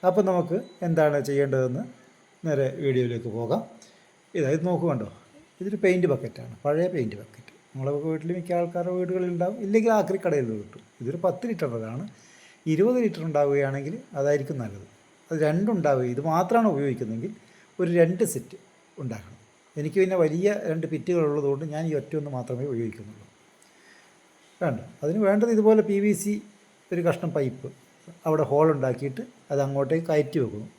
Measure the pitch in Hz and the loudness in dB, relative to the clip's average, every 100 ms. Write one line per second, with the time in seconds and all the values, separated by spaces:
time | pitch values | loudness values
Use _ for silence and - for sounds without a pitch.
0 | 185 185 190 180 170 180 262 - 175 165 | 2 2 2 2 0 -2 -6 -8 -2 4
1 | 151 147 127 139 139 131 131 123 127 - | 4 2 0 0 2 2 0 -2 -8 -14
2 | - _ _ _ 165 143 135 135 143 127 | -20 _ _ _ -2 0 0 0 0 2
3 | 123 120 120 107 117 180 - - - _ | 0 -2 -6 -6 -2 -2 -4 -16 -20 _
4 | _ _ _ 185 139 156 170 175 170 131 | _ _ _ -4 0 0 0 -2 0 -2
5 | 104 - - - - _ 185 208 196 180 | -6 -12 -20 -20 -20 _ -8 0 2 4
6 | 170 135 117 - 120 117 143 151 180 180 | 2 0 -4 -12 -16 -6 -2 0 0 -2
7 | 113 104 110 - - - _ 131 135 143 | -4 -6 -16 -20 -20 -20 _ -8 -4 -4
8 | 160 160 160 180 170 175 175 175 175 185 | -4 -4 -4 -6 -2 -2 -2 -2 -4 -2
9 | 175 185 180 175 180 220 202 214 226 220 | -2 -2 -2 -2 -2 -2 0 2 4 2
10 | 196 190 180 151 120 110 104 - - _ | 2 0 0 0 0 -4 -8 -18 -20 _
11 | 120 160 185 175 240 196 147 117 110 120 | -8 -2 -2 -2 -6 -4 -4 -6 -8 -10
12 | 208 - - - - - - 156 208 247 | -10 -14 -20 -20 -20 -12 -4 2 4 4
13 | 226 165 160 147 143 143 139 135 139 214 | 0 -2 -2 2 4 4 2 -2 -6 -10
14 | - 156 139 147 135 139 113 98 98 _ | -10 -2 2 2 0 -6 -6 -10 -18 _
15 | _ _ _ 160 151 160 208 214 147 135 | _ _ _ 0 2 2 2 2 2 2
16 | 123 123 151 160 185 233 220 143 143 120 | 2 -2 0 0 2 4 4 2 -2 -2
17 | 117 113 156 - - - _ _ 180 175 | -4 -6 -8 -10 -20 -20 _ _ 0 6
18 | 165 180 220 135 110 - - _ _ - | 4 4 0 -2 -8 -18 -20 _ _ -10
19 | 135 110 90 - - _ _ - 151 190 | -10 -10 -14 -20 -20 _ _ -6 -2 2
20 | 185 185 156 160 196 202 - 160 160 160 | 2 4 2 4 0 0 -2 -2 -2 -6
21 | - 175 151 147 139 139 156 151 165 151 | 0 2 2 2 0 -2 -4 -4 -2 -2
22 | 131 156 147 127 123 123 143 120 113 107 | -2 -6 -4 -8 -6 -4 -4 -4 -4 -6
23 | 101 107 104 _ _ _ _ _ - - | -16 -18 -20 _ _ _ _ _ -20 -20
24 | - _ _ _ _ _ 170 117 - - | -20 _ _ _ _ _ -4 -4 -8 -8
25 | 147 190 202 208 233 220 214 220 208 202 | -4 2 4 4 4 4 6 6 4 2
26 | 208 202 208 208 - _ _ _ _ 175 | 2 2 0 -4 -6 _ _ _ _ -2
27 | 170 - 165 151 135 - - - _ _ | 0 0 -2 0 -2 -4 -14 -16 _ _
28 | - - 160 156 143 143 160 147 131 123 | -20 -8 -2 0 2 4 4 4 0 -2
29 | 139 131 233 - _ 139 139 139 135 160 | -4 -8 -12 -14 _ -2 0 0 0 0
30 | 165 151 147 165 117 104 107 | 2 0 2 0 -2 -4 -14